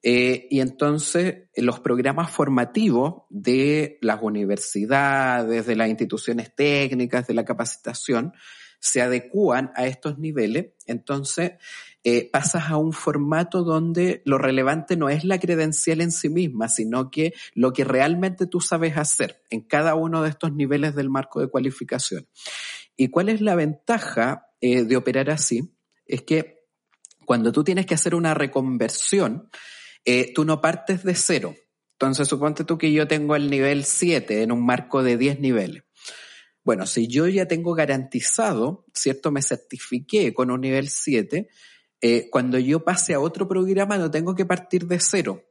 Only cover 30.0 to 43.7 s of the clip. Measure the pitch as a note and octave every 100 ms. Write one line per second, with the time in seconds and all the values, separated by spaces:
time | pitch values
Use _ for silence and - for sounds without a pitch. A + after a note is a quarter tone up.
30 | - B2 B2+ - D#3 D#3 D#3+ E3+ - F#3
31 | F#3 F3 - E3 F2 - _ _ _ _
32 | C3 C3+ C#3+ C3+ D3 D3+ D#3+ D#3+ D#3+ D3+
33 | D3 D3+ D3 D3 C#3+ C#3 C3+ C#3+ C#3+ -
34 | F3 D#3 - G#2+ A2+ A#2+ A#2+ B2 - C#3
35 | B2+ A#2+ C3+ C#3 C#3 A#2 F#2 - _ _
36 | - - - - - _ - G#2 F#2 -
37 | A#2 B2+ E3+ F#3+ F3+ E3 E3+ E3 D3 C3+
38 | C3 B2 - - A3 C3 B2 F#3+ _ -
39 | - C3+ D#3+ C#3+ C3+ B2+ - B2+ - B2
40 | B2+ G#3+ D3 G#2+ B2+ B2+ C3 C3 C#3 -
41 | - B2 G2+ D#3+ G#3+ _ - - _ _
42 | A#2+ A#2 - C3 B2 B2+ B2+ D#3+ E3 F#3
43 | - D3+ D#3 E3 F#3+ F#3 F#3